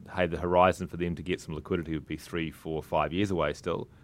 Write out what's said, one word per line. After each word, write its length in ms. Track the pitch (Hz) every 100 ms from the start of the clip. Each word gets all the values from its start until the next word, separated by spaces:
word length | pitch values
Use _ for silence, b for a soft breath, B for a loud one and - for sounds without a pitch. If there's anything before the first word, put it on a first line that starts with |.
| - -
hey, 100 | 90
the 120 | 82
horizon 480 | 87 90 92 85 85
for 100 | 85
them 180 | 87 85
to 60 |
get 160 | 85 90
some 160 | -
liquidity 380 | 76 - 92 80
would 140 | 80 69
be 100 | 78
three, 340 | - 87 80
four, 320 | 73 82 78
five 300 | 73 82 76
years 180 | 85 101
away 220 | 90 76
still. 360 | 76 90 82 - b